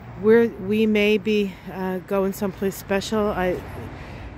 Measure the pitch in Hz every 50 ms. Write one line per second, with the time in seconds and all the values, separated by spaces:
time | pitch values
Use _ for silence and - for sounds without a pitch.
0 | - - - - 190 214 226 233 233 226 - - 185 190 214 214 220 214 214 208
1 | 208 208 214 208 - 220 214 208 202 190 180 - - 190 160 190 190 190 185 185
2 | 165 - 196 196 190 196 196 - 208 190 185 - 202 196 185 - - - 196 196
3 | 190 - 226 220 208 214 165 175 180 180 175 - - - - - - - - -
4 | - - - - - - -